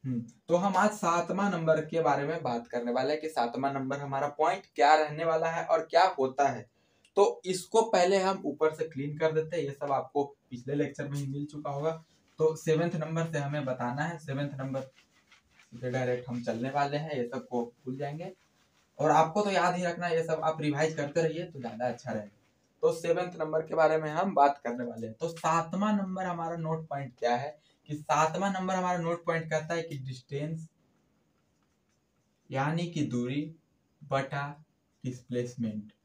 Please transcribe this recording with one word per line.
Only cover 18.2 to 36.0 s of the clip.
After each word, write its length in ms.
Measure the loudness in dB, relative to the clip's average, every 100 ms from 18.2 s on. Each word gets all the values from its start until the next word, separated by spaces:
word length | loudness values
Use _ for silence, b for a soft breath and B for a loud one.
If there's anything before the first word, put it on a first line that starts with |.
| -10 -14 _ _ _ _ _ 0
और 120 | 4
आपको 320 | 6 6 4
तो 80 | 2
याद 240 | 4 4
ही 100 | 2
रखना 220 | -2 -2 0
है, 100 | 0
ये 80 |
सब 160 | 0 0
आप 160 | 0 0
revise 340 | 0 2 0
करते 280 | 0 -2 2
रहिए 220 | 0 0
तो 160 | -8 -8
ज़्यादा 280 | -10 -4 -4
अच्छा 240 | -4 -6
रहेगा। 260 | -6 -8 _ _ _ _ _
तो 100 | 0
seventh 460 | 2 0 0 0 -4
number 220 | -2 -2
के 120 | -2
बारे 220 | 4 4 4
में 120 | 0
हम 240 | -2 0
बात 260 | 6 4 4
करने 200 | -6 -6
वाले 220 | -6 -6 -10
हैं। 100 | -6
तो 120 | -8
सातवां 680 | -2 0 0 0 -2 0 0
number 280 | -2 -4
हमारा 320 | -4 -4 -6 -4
note 300 | -4 -4 -4
point 240 | -8 -8 -4
क्या 180 | 0 0
है 220 | -2 -10 b b -10
कि 60 |
सातवां 580 | -10 0 4 4 2 0
number 220 | 0 0
हमारा 240 | 0 0 0
note 260 | 0 -2
point 260 | 0 -2 0
कहता 240 | -2 0
है 80 | -4
कि 160 | -4 -8
distance 680 | -8 -10 _ -6 -4 -6 -10 _ _ _ _ _ _ _ _ _ _ _ _ _ _ _ _ _ _
यानी 360 | -4 -2 0 -2
कि 160 | -2
दूरी 500 | -2 -2 -2 -4 -6 -10 _ _ _ _
बटा 600 | -4 -2 -2 -6 -6 -10 _ _ _ _
displacement। 880 | -10 -10 _ -4 -4 -4 -6 -6 -12 _